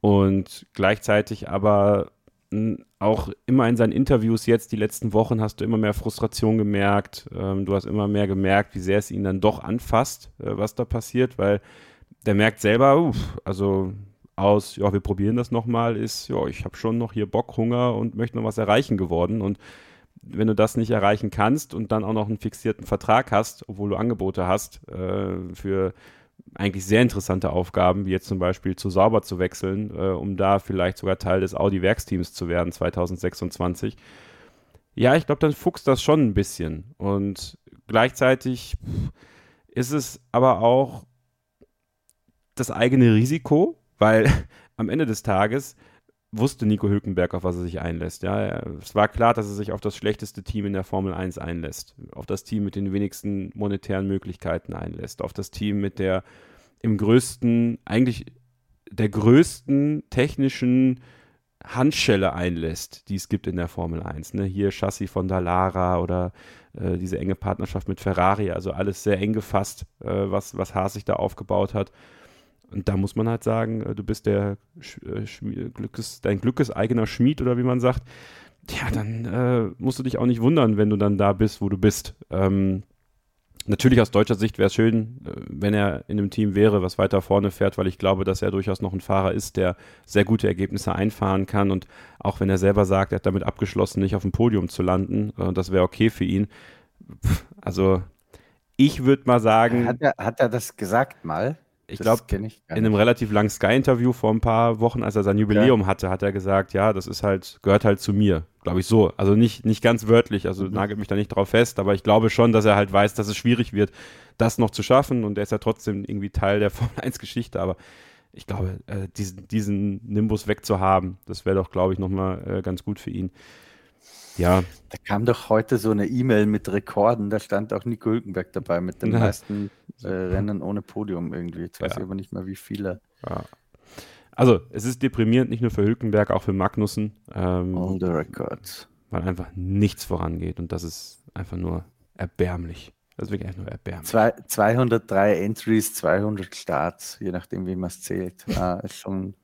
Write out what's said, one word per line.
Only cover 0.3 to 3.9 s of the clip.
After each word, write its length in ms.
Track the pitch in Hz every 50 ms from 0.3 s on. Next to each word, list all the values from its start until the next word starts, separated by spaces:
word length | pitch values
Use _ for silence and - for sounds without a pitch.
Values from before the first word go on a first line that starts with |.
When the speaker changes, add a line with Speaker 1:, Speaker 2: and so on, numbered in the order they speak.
| 98 98 95 - - - - _ _
Speaker 1:
gleichzeitig 720 | - 98 95 107 104 - - 107 104 104 - 113 - - -
aber, 640 | 80 98 98 107 104 101 101 101 104 101 - - _ _ _ _ _ _ _ _ -
n-, 320 | 107 110 110 107 - - _ _ _
auch 300 | 98 104 110 - - - - _ _
immer 220 | - 127 131 123 113
in 80 | 120
seinen 160 | 113 117 113